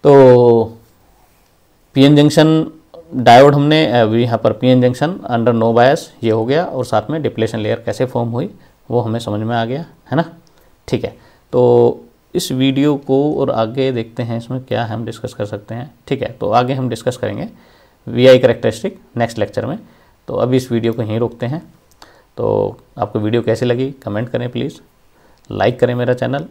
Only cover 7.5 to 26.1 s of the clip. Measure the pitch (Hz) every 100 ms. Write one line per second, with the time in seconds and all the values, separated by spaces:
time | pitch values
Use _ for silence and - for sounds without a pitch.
7.5 | 113 107 110 - 104 127 123 120 117 185
8.5 | - _ _ _ 117 110 113 117 104 110
9.5 | 117 113 135 165 _ _ 139 165 - _
10.5 | _ _ _ - 135 - - _ _ _
11.5 | 127 123 120 120 - - _ _ 175 -
12.5 | 127 135 131 147 143 143 135 147 147 135
13.5 | - 110 127 131 123 117 - 117 117 117
14.5 | 127 127 113 117 110 113 113 - - 104
15.5 | 104 - 113 139 _ - 131 127 120 104
16.5 | 113 127 135 127 113 - 123 104 104 196
17.5 | - _ _ _ _ - 110 127 127 127
18.5 | 113 123 - - - _ - 117 113 104
19.5 | - 113 196 - _ _ _ - - 120
20.5 | 127 127 117 117 113 107 107 117 - 120
21.5 | 151 - _ _ _ - _ _ - 110
22.5 | 104 101 - _ - 107 107 107 117 117
23.5 | 113 123 120 131 139 - 104 123 123 123
24.5 | 120 131 - _ _ _ _ _ _ _
25.5 | 104 98 123 123 120 123